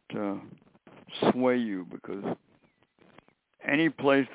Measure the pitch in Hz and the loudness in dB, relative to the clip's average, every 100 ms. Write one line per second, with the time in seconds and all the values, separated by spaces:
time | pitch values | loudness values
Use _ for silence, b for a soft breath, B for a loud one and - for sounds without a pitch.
0 | - 110 101 101 - - _ _ - - | -10 -6 -6 -6 -12 -20 _ _ -20 -20
1 | - - - 123 127 123 113 92 87 - | -16 -2 0 2 2 2 0 -4 -8 -12
2 | - 98 - - _ _ _ _ _ _ | -10 -8 -6 -8 _ _ _ _ _ _
3 | _ - _ _ _ _ - 147 165 - | _ -20 _ _ _ _ 0 2 2 2
4 | 139 139 123 | 4 4 2